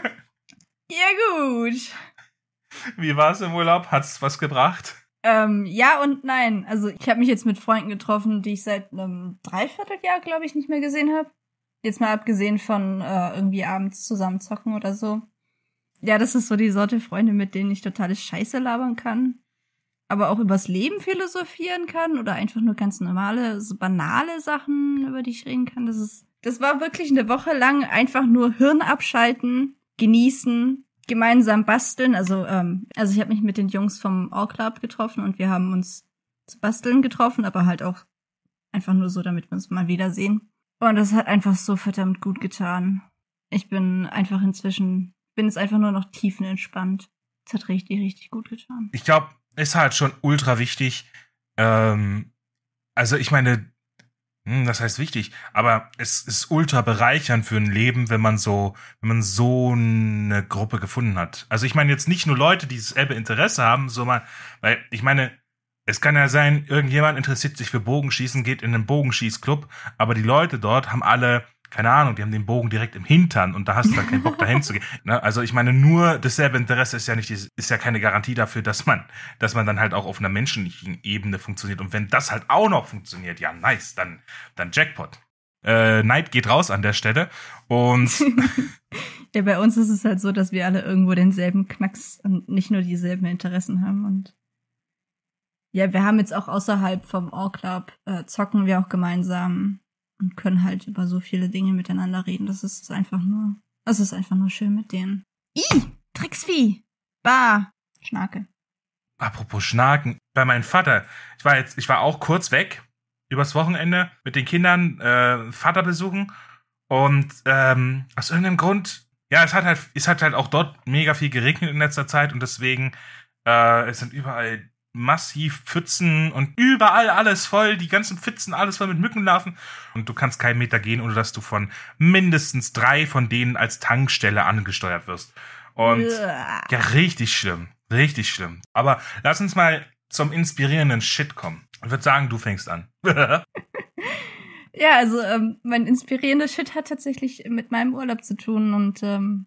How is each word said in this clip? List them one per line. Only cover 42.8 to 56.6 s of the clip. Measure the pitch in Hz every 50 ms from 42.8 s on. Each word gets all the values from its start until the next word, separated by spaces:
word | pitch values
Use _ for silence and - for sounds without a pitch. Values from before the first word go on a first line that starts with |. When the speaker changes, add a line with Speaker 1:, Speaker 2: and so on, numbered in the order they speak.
| 180 185 196 190 - _ _ _ _ _ _ _ _ _
Speaker 1:
Ich | - 202 - -
bin | - 190 185 185 185 185 185 -
einfach | - - 196 185 202 190
inzwischen, | 196 190 190 - - 196 190 - 196 185 185 185 185 180 _ _ _ _ _
bin | - 214
jetzt | 214 214 -
einfach | 196 202 214 214
nur | 214 208
noch | 202 190 190
tiefenentspannt. | - - - - 202 190 - 190 185 190 190 - - - 190 185 185 190 190 - _ _ _ _ _ _ _ _ -
Es | -
hat | 214 - -
richtig, | 190 185 180 - - 202
richtig | 202 196 190 - - -
gut | - 226 220 -
getan. | 226 226 - - 254 240 226 208 -
Speaker 2:
Ich | 120 -
glaub, | - 208 160 - - - _ _ _ _
ist | - 151 147 -
halt | 170 156 139 -
schon | - 143 135 - -
ultra | - 143 147 143 139 131 123 113
wichtig. | 123 123 - - 139 127 - - - _ - - - _ _ _ _ _ _ -
Ähm, | 110 113 110 110 110 110 107 107 104 101 101 107 107 - _ _ _ _ _ _ _ _ _ _ _ _ _
also | - 123 113 131 147
ich | 127 -
meine, | 147 139 127 123 123 113 104 - _ _ _ _ _ _ _ _ _ _ _ _ _ _ _ 98
hm, | 120 135 127
das | 120 113 107
heißt | 117 113 107 -
wichtig, | - - - 120 104 - - - - - -
aber | 107 113 120 113 110 110 - - -
es | 117 - - - -
ist | - 113 - - -
ultra | 165 156